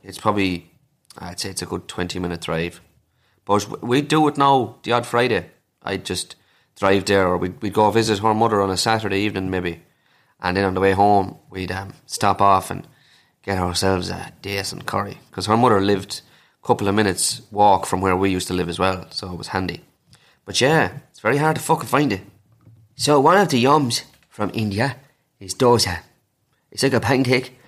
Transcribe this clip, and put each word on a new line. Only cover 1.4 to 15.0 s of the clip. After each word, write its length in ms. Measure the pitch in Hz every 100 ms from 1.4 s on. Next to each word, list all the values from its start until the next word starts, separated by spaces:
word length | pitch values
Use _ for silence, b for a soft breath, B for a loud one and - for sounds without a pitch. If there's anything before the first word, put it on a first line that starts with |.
| 98
it's 120 | 95
a 40 | 90
good 200 | 90 -
twenty 320 | - 87 90
minute 220 | 90 85
drive. 400 | - 82 85 - _ _ _ _ _ _
But 180 | - 104
w-, 240 | 104 107 120
we'd 220 | 135 143
do 180 | 156 151
it 100 | 143
now 380 | 139 135 117 -
the 100 | 117
odd 140 | 120 117
Friday. 440 | 120 123 95 80 _ _ _
I'd 220 | - 98
just 300 | - 90 - - _ _ _ -
drive 280 | 98 98
there, 220 | - 98 92
or 80 | 90
we'd, 220 | 92 -
we'd 100 | 104
go 160 | 104 104
visit 280 | 113 110 98
her 160 | 110
mother 260 | 110 113 104
on 100 | 98
a 60 | 92
Saturday 440 | 117 110 104 98
evening 300 | 104 98 92
maybe. 320 | 92 87 82 _ _ _ _ _ _
And 160 | 90 92
then 80 |
on 100 | 98
the 60 | 92
way 120 | 98
home, 460 | 95 104 101 95 - _
we'd, 220 | 95 90
um, 200 | 95 98 - -
stop 340 | - 101 95
off 280 | 98 92 -
and 160 | - - b b b b b
get 140 | 101 92
ourselves 520 | 87 85 95 92 90
a 220 | 90 - -
decent 420 | 98 98 95 - -
curry. 320 | 101